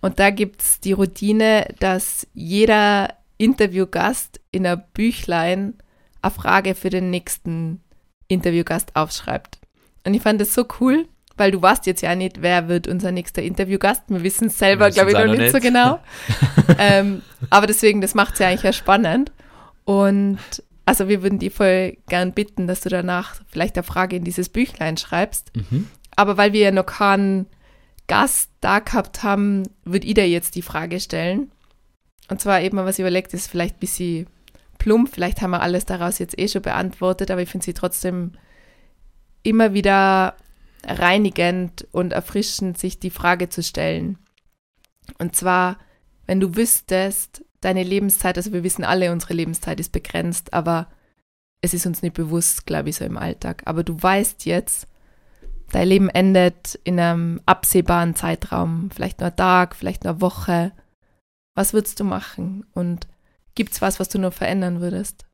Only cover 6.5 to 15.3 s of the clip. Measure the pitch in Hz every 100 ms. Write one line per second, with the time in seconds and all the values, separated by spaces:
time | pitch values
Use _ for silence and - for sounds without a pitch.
6.5 | 185 196 185 - 185 185 180 - - -
7.5 | 165 165 160 _ _ _ _ _ 185 175
8.5 | 170 170 165 - - 156 - - - -
9.5 | - - _ _ _ - 208 226 214 208
10.5 | - 240 - 254 285 330 _ _ - 196
11.5 | 196 185 185 - 175 165 180 185 - 175
12.5 | 180 170 175 170 180 185 180 175 - -
13.5 | 175 190 190 202 247 - 190 170 190 226
14.5 | - 196 196 208 185 196 208 220